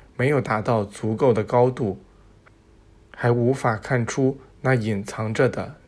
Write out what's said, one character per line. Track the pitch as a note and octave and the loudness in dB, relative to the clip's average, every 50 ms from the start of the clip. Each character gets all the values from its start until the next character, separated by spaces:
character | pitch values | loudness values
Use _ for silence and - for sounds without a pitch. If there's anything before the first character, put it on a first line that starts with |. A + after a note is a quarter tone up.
| - - - | -20 -14 -6
没 | - B2 C3+ | -2 0 2
有 | D3 C3+ | 2 0
达 | G#2 - A2+ G#2+ | 0 0 -2 -2
到 | G2+ - A#2+ A2 G#2 | 0 0 0 0 0
足 | G2 - - - G#2+ A2+ | -2 -6 -6 -4 -4 -2
够 | G#2+ C#3+ C3 A#2 | 2 4 4 4
的 | G#2+ G#2 | 4 0
高 | - - A#2+ B2 B2+ | 0 4 4 4 4
度， | B2+ - C3+ G2+ F#2 - - - - - - - - - _ - _ _ _ _ - - - _ - - - _ | 2 0 -4 -4 -4 -6 -10 -20 -20 -20 -20 -20 -20 -20 _ -20 _ _ _ _ -20 -20 -20 _ -20 -20 -20 _
还 | - - - A#2+ | -12 -4 0 0
无 | A#2+ A#2+ A#2+ A#2+ | 2 2 2 0
法 | C3+ B2+ - B2+ A2 | 0 0 0 -2 -2
看 | G#2+ - - C3+ B2 A#2 | -2 -4 -2 -2 -2 -2
出 | A2 - - C3+ C3 C3+ - - - - - | -2 -2 0 0 0 0 -2 -10 -20 -14 -6
那 | - C3 C3 | 0 0 0
隐 | B2 G#2+ A2 G#2+ G2 G2 | 2 0 -2 -2 -4 -4
藏 | - - - A2 A2 A2+ | -8 -8 -6 -6 -4 0
着 | - C#3 A#2+ | 2 2 0
的 | G2 - F#2 G#2 D3 - - | 0 -2 -8 -10 -12 -18 -20